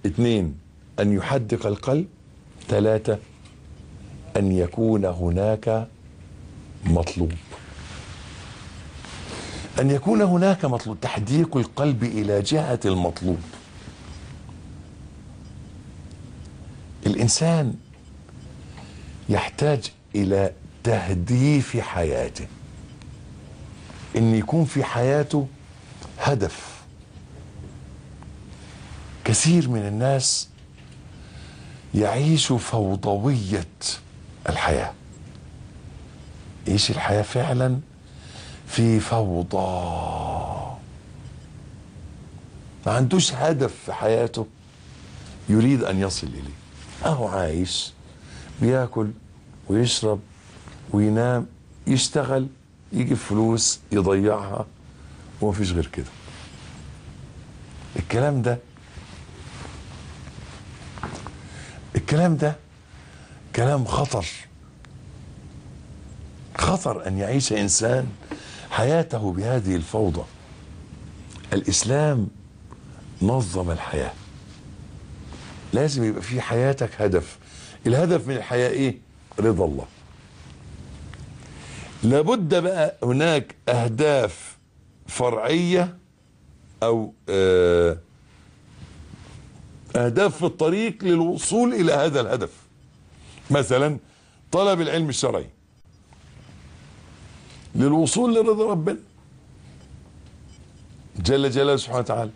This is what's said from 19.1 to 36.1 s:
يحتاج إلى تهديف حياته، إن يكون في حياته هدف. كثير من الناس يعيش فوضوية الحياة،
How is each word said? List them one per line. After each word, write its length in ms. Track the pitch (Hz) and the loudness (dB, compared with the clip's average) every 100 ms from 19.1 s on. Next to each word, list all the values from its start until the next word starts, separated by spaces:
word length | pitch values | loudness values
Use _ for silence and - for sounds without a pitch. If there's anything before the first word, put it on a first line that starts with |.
| - - | -12 0
يحتاج 640 | 101 - - 147 143 - - - 104 | 0 0 0 2 2 -2 -14 -6 0
إلى 380 | 98 98 98 - - - | 2 4 4 0 -18 -4
تهديف 960 | 120 107 90 90 87 123 139 147 - 117 | 2 2 2 0 2 4 6 6 4 -2
حياته، 680 | - 92 82 62 60 - - - - - - - - - - - - - - - - - - - | -2 0 0 0 -2 -6 -14 -14 -18 -16 -18 -16 -18 -16 -16 -18 -18 -16 -16 -16 -16 -16 -4 4
إن 200 | 113 113 | 6 6
يكون 300 | 107 160 151 | 4 4 4
في 180 | 139 | 2
حياته 640 | 123 120 123 147 147 151 135 - - - - - - - | 0 2 4 4 2 0 -2 -8 -20 -20 -20 -18 -16 -2
هدف. 600 | - 139 92 - - - - - - - - - - - - - - - - - - - - - - - - - - - | 0 2 0 -4 -16 -18 -20 -20 -20 -20 -20 -18 -18 -16 -16 -16 -18 -18 -18 -18 -18 -18 -18 -18 -18 -18 -16 -16 -16 -8
كثير 460 | - 107 160 175 135 | -2 2 6 6 4
من 180 | 117 101 | 0 0
الناس 600 | 104 127 135 123 - - - - - - - - - - - - - - - - 101 | 0 2 2 2 -2 -4 -14 -20 -20 -20 -20 -20 -18 -18 -18 -18 -18 -18 -20 -2 2
يعيش 560 | 104 113 151 160 - | 2 4 4 4 4
فوضوية 1160 | 123 - 117 95 98 104 101 120 131 98 98 87 - - - - - - - - | 0 2 0 2 0 0 2 2 0 0 -2 -4 -8 -8 -8 -12 -20 -20 -8 -4
الحياة، 440 | - - 69 57 - - - - - - - - - - - - | 0 2 0 -2 -10 -18 -20 -18 -18 -18 -18 -18 -16 -16 -16 -18